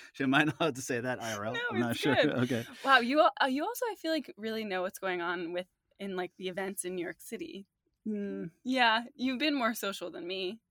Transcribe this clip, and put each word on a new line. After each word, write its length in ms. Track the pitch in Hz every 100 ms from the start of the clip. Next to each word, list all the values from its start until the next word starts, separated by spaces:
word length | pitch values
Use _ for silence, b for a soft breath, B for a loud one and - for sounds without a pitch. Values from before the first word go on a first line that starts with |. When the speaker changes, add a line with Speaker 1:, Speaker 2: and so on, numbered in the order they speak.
| B
Speaker 1:
<laughs> 140 | -
Am 140 | 139
I 120 | 135 151 -
allowed 160 | 165 127
to 60 |
say 180 | - 123
that, 220 | 127 120
I 120 | 113
R 120 | 107 107
L? 80 |
Speaker 2:
No, 60 | - -
Speaker 1:
I'm 80 | 127
not 120 | 120
Speaker 2:
it's 80 | 117
Speaker 1:
sure. 140 | - -
Speaker 2:
good. 160 | 151
Speaker 1:
<laughs> 40 | -
Okay. 220 | 123 117 - - 277
Speaker 2:
Wow, 140 | 269
you 220 | 240 294
al-, 100 | 320 -
uh, 60 | 269
you 160 | 262
also, 220 | 359 480 466
I 40 | 392
feel 160 | 320
like, 200 | 320 - -
really 260 | 220 220
know 180 | 214 185
what's 160 | 185 -
going 220 | 190 180
on 320 | 170 175 170
with, 140 | 175 185 _ _ -
in, 160 | 196 185
like, 160 | 180 -
the 100 | 185
events 340 | 185 196 202
in 120 | 180 185
New 80 |
York 140 | 175 170
City. 460 | - 226 180 196 196 _ _ _ 220
Speaker 1:
Mm. 420 | 208 202 196 180 -
Speaker 2:
Yeah, 400 | 254 254 233 220 240 -
you've 240 | 254 247
been 140 | 302 285
more 180 | 226 220
social 360 | 196 196 175
than 160 | 165 170
me, 320 | 190 185 226 _